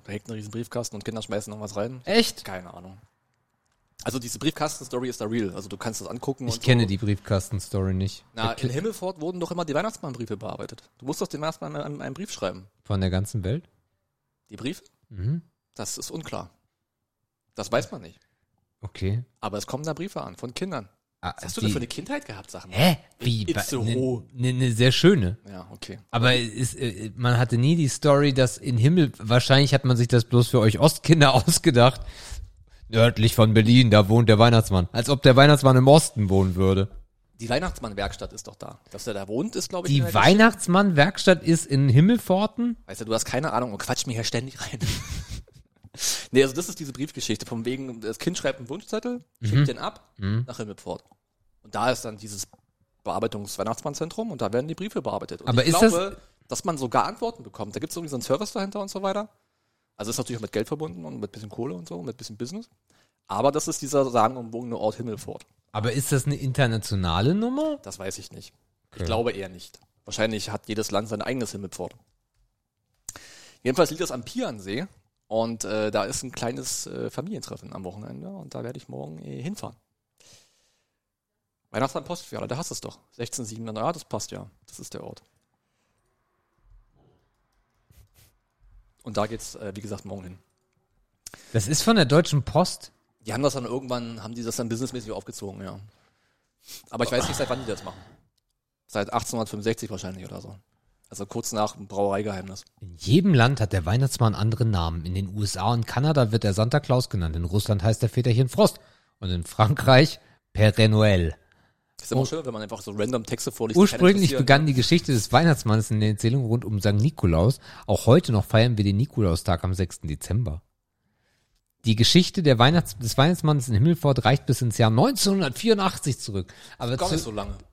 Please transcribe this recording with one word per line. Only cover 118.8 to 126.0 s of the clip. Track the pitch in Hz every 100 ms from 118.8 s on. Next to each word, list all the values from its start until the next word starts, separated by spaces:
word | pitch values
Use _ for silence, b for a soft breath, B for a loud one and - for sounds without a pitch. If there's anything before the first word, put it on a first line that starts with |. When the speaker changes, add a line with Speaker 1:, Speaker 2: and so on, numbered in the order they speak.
| 101
Speaker 2:
den | 101
Nikolaustag | 139 - 98 82 - 85 92
am |
sechsten | 90 92 - 78
Dezember. | 76 - 98 117 80 _ _ _ _ _ _ _ _ _ _ _ _
Die | 113 110
Geschichte | 117 180 180 -
der | 151 120
Weihnachts-, | 120 170 - -
des | 117 -
Weihnachtsmanns | 147 180 151 151 127
in |
Himmelfort | 107 147 165 143 135
reicht | 107 139 -
bis | 127
ins | 120 -
Jahr | 113
neunzehnhundertvierundachtzig | 110 214 247 196 196 151 - 226 214 185 -